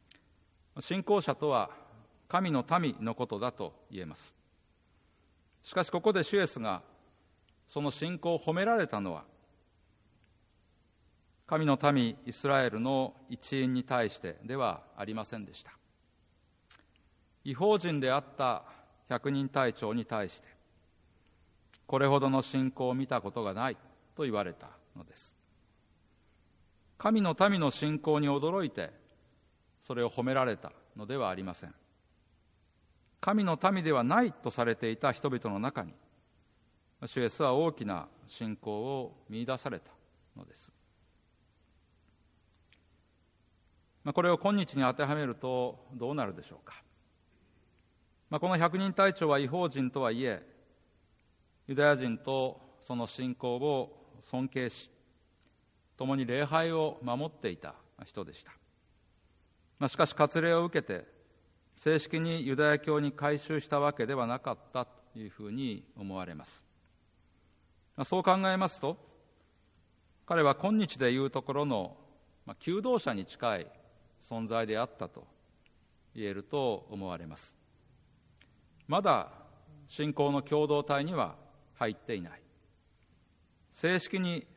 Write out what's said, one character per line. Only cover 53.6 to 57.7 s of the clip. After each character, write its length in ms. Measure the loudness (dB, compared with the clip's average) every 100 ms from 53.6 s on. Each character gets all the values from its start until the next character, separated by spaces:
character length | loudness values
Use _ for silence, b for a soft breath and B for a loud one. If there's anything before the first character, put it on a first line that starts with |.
| 2 0 0 -8 -20 -20
尊 240 | -8 -4 -2
敬 220 | -2 -4
し、 200 | -6 -18 _ _ _ _ _ _ _ _ _ _ -8
共 180 | -2 -2
に 100 | 0
礼 200 | -2 0
拝 260 | 0 0
を 260 | 0 -2 -2
守 220 | -4 -4 -4
っ 40 |
て 200 | -6 -6
い 80 | -6
た 180 | -12